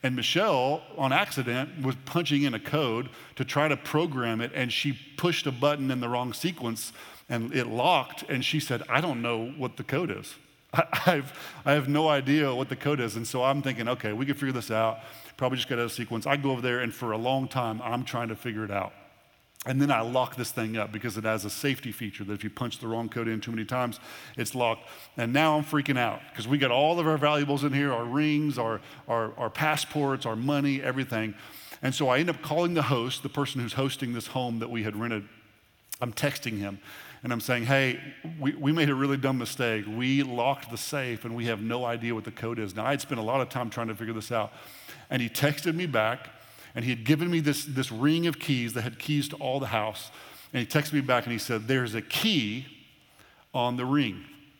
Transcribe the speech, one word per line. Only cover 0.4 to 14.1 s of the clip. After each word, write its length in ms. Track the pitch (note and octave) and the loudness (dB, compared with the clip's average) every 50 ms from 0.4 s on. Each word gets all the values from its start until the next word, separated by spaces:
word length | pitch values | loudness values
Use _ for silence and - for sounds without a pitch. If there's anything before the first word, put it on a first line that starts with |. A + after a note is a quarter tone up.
| G#3 A3 E3 C3 B2 C3+ D3 D#3+ - - - - | 4 4 4 4 4 2 2 0 -4 -10 -4 0
on 140 | C#3 C3 | 2 4
accident, 680 | C3+ D#3+ G3+ G3+ - C#3 B2+ A#2+ A#2+ B2+ C#3 D3+ - E3 | 4 4 2 0 -2 -2 -2 0 0 -2 -2 -4 -6 -2
was 140 | C3 C3 B2 C3 - | -2 -2 -2 -2 -6
punching 380 | - - E3+ F3 - D3 C#3+ C#3+ | -2 0 0 2 4 4 4 4
in 100 | C#3+ A#2 | 2 0
a 60 | G#2+ | -2
code 500 | - - - D3+ D3+ B2 A2 A#2 C3 B2 - - - - - - | -4 0 0 2 2 2 0 0 -2 -6 -10 -16 -20 -20 -6 -6
to 80 | B2+ | -6
try 220 | - - D3 D3 D#3 | 0 2 2 4 4
to 100 | D3 - | 2 0
program 640 | - - - D3+ E3+ E3 C#3+ C3 A#2+ A#2 A2+ A2 | -2 0 0 2 2 2 0 -2 0 0 0 0
it, 100 | A#2+ B2+ - | -2 -2 -2
and 180 | C#3+ B2+ A#2+ | -2 -2 -2
she 220 | A#2 - - D3 C3 - - - - - | -2 0 0 0 -2 -2 -8 -14 -8 0
pushed 300 | - F3 D#3+ - - D3 | 0 2 2 2 -2 -4
a 40 | |
button 380 | C3 A#2+ C3+ D3 D3 C#3+ C#3 C3+ | -2 2 2 2 2 2 0 -2
in 100 | C3 B2+ | 0 0
the 80 | B2 A#2+ | 0 0
wrong 240 | B2 B2 B2+ B2 | 0 0 -2 -2
sequence, 640 | A2 - - F3+ F3+ - B2 A#2 A2+ A2 - - - - - - - - - - | -4 -4 -4 -4 -4 -2 -4 -4 -4 -4 -6 -10 -12 -14 -18 -18 -20 -20 -8 -4
and 240 | B2 A#2 A2+ A#2 A#2 | -4 -2 -2 0 0
it 100 | C3+ A#2+ | 0 0
locked, 580 | A#2 A2 A#2 B2 E3 F3+ D3 B2+ - - - - - | 0 0 2 4 4 4 4 2 0 -8 -12 -6 -4
and 160 | C#3+ B2+ B2+ | -2 -2 0
she 140 | - - D#3 | 0 0 0
said, 240 | C#3 - B2+ A#2 - - | 0 0 -2 -2 0 2
"I 140 | A#2+ C3+ | 2 2
don't 220 | E3 F3 C3+ A#2 A#2 | 2 2 -2 -2 0
know 240 | A#2+ A#2+ A2+ A2+ A#2+ C#3+ D3 | -2 0 -2 -2 -4 -4 -4
what 200 | D3 D#3+ D#3 - | -6 -6 -4 -8
the 60 | - | -6
code 280 | - - D3 F3+ D#3+ | -2 -2 0 0 -2
is. 240 | G2+ G2 G2+ - - - - - _ | -4 -6 -8 -14 -16 -18 -20 -20 _
<laughs> 200 | _ _ _ - | _ _ _ 2
I, 120 | - E3 - - - - F3+ | 2 2 2 0 2 4 4
I've, 260 | F3+ D3 C3+ C#3 - - - - - - - | 4 4 0 -4 -10 -14 -14 -14 -14 -4 2
I 60 | C#3+ | 4
have 180 | C#3+ D3+ C3+ C3 | 4 4 4 4
no 180 | C#3+ D3 D#3+ D#3 | 4 4 6 6
idea 460 | D3+ C#3 C3+ C3 C#3+ D#3 D3+ C3+ B2+ | 4 4 4 4 4 6 6 4 2
what 160 | B2 C3 - | 0 0 -2
the 60 | C#3 | -4
code 240 | C3 - C#3+ D3+ C#3 | -2 0 0 2 2
is." 160 | A#2+ A2+ F#2+ | 0 -2 -2
And 100 | F2 F2 | -4 -6
so 180 | - - B2+ B2 | -2 0 2 4
I'm 200 | C3 C#3 C#3+ C#3+ | 4 4 4 2
thinking, 240 | C3+ B2+ A2 A#2 A#2 | -2 -2 -2 0 -2
"Okay, 260 | B2+ B2+ - G#2+ | -2 0 0 -4